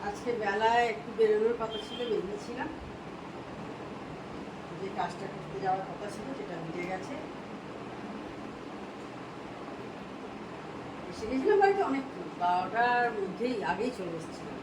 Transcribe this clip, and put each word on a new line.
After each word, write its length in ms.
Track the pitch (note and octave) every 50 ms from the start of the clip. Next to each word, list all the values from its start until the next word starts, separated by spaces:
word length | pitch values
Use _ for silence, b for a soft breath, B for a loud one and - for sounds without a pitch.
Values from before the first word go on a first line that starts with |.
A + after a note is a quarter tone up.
| G3
আজকে 220 | G#3 G#3 - - B3 A3+ G#3+ G#3+
বেলায় 420 | G3+ G3 G#3 A3 A3+ A#3 A#3+ A#3+ A#3 G#3+
একটু 160 | - - A#3+ G#3
বেরোনোর 380 | A3 A3 G#3+ G#3+ G#3+ A3 A#3 A#3 A#3
কথা 160 | A3+ A3 A3 G#3 G#3
ছিল, 120 | - A#3+ B3 B3 A#3
বেরিয়েছিলাম, 580 | G#3 F3 F3 G3 G#3 G3+ - - A#3+ B3+ - D#4 - - - - - - - - - - - - - - - - - - - - - - - - - - - - - - - - - - - - - - - - F3 E3
যে 80 | F#3+ G3 G#3+
কাজটা 280 | G3 F3+ F3 - - G3 G3 G3+
করতে 240 | G3 - - F#3+ G3 F#3+
যাওয়ার 200 | F#3+ F#3 F#3+ F#3+ -
কথা 180 | - - G#3 G3+ -
ছিল 100 | - - C4 C4+
সেটা 180 | - G#4+ - - - -
মিটে 200 | E4 - F3+ F3 F3+
গেছে। 240 | F#3+ - - - C4+ - D3+ D4+ - - - - - - - - - - - - - - - - - - - - - - - - - - - - - - - - - - - - - - - - - - - - - - - - - - - - - - - - - - - G#3 - - - - - D#3 D#3 D#3 D3+ - - - - - - -
এসে 160 | - - - G#3+
গেছিলাম 280 | B3+ C4+ C4+ G4+ G4+ G4
বাড়িতে 200 | G4 G4 G4 G4 F4+ C#4
অনেক 140 | C4+ C4+ C4+ - - - F3+ - - -
বারোটার 640 | F3 F3+ F3+ F3+ F#3 F#3 G3+ A3+ A#3+ B3 B3 A#3+ A#3+ A#3 A3
মধ্যেই, 380 | G#3 F#3+ F#3+ F3 - A3+ B3+ B3+ G#3 F3+ E3+
আগেই 200 | F3+ F#3+ A3+ B3+ -
চলে 160 | - F#3 E3+ E3 E3
এসেছিলাম। 380 | E3 - - - - G#3+ G#3+ -